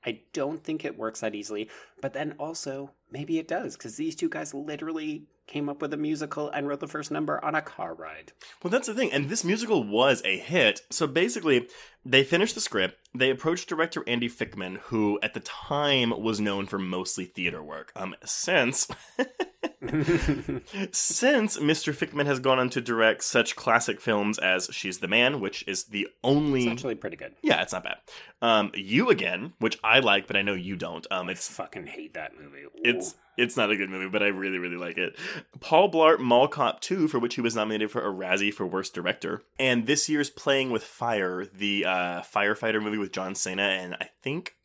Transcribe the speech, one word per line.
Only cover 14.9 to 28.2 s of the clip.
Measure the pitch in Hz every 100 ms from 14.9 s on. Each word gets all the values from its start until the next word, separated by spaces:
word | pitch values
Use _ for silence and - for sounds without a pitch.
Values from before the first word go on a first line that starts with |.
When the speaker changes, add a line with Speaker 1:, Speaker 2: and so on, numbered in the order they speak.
| 113 104 101
Speaker 2:
at | 107 110
the |
time | - - - 143 147 135 120 117
was | 110 104
known | 104 98 101
for | 101
mostly | 92 90 92 - 92
theater | - 87 80
work. | 76 73 - -
Um, | 95 - -
since, | - - 175 123 135 - - - -
<laughs> | 262 - - _ - - - 151 151 170 - 139 - 131 - 196 190
since | - - - 247 285 214 -
Mister | 147 156 -
Fickman | 143 165 147 143
has | 135
gone | 135 131
on | 127
to | 127
direct | 120 113 110 -
such | - 127 113 -
classic | - 117 - 107
films | - 107 104 104
as | 92 92 90
She's | - 95 90
the | 92
Man, | 110 123 143
which | 95 - -
is | 92 -
the | 104 98 _
only | 120 143 151 135
Speaker 1:
It's | 120
actually | 117 131 110
pretty | 101 82
good. | - _
Speaker 2:
Yeah, | 302 202
it's | 92
not | 92
bad. | - - - -